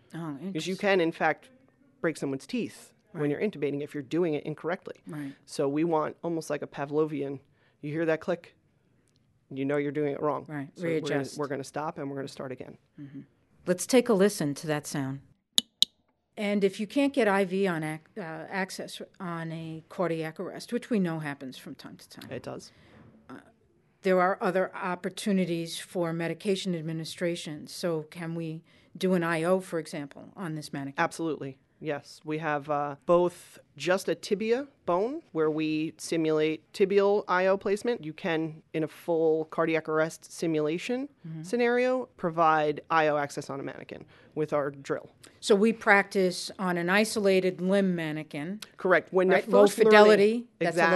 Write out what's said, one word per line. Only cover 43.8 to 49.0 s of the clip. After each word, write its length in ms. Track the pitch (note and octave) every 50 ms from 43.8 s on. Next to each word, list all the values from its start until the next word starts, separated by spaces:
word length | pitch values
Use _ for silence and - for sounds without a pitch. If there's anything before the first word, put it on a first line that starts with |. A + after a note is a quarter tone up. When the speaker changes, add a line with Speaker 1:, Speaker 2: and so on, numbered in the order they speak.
| - - - - - - - - - - _
Speaker 2:
with 160 | D#3 D#3 D3
our 200 | D#3 D3 C#3 D3
drill. 380 | C#3 C#3 C#3 - D#3 - - - - _ - - - _
Speaker 1:
So 160 | - - A#3
we 160 | G3 G#3 A3+
practice 800 | A3 A3+ - A#3 G3+ G3+ F#3+ G3 - G3+ F#3 F3+ F3+ - - - - -
on 180 | G3 F3+ F3 F3
an 120 | E3+ F3
isolated 720 | F#3 G#3 A3 G#3+ - A3+ G3+ G3 F#3+ F#3 F#3 F#3 F3+ F3+
limb 340 | F3+ F#3 G3 G3+ G3 F#3+ F3
mannequin. 640 | F3 D#3+ D#3 D3+ D#3 D#3 - - D3+ C#3+ E3+ G3+ G#3+ - - -
Speaker 2:
Correct. 380 | - - F#3 F3+ D#3+